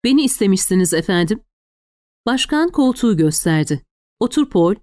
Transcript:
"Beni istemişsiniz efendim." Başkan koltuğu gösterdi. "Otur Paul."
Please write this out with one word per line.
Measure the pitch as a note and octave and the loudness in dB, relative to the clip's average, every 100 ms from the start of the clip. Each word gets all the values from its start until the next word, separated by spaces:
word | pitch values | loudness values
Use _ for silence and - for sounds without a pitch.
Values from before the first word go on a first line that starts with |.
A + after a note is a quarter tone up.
"Beni | A#3+ C4+ | 2 2
istemişsiniz | C4+ - G3+ F#3+ - F#3 F3+ | 0 0 0 0 0 0 0
efendim." | E3 E3 F3+ E3 A3 _ _ _ _ _ _ _ _ - | -2 -2 -2 0 -4 _ _ _ _ _ _ _ _ -4
Başkan | B3+ - D4+ E4+ | -4 -2 0 0
koltuğu | - C4 B3 A#3 F3 | 2 0 2 0 2
gösterdi. | D#3 D3+ F3 D#3 D3+ D3 _ _ _ _ | 0 0 0 0 0 -4 _ _ _ _
"Otur | A#3+ - C#4+ | -4 -2 0
Paul." | F#3 E3+ G#3+ | 2 0 0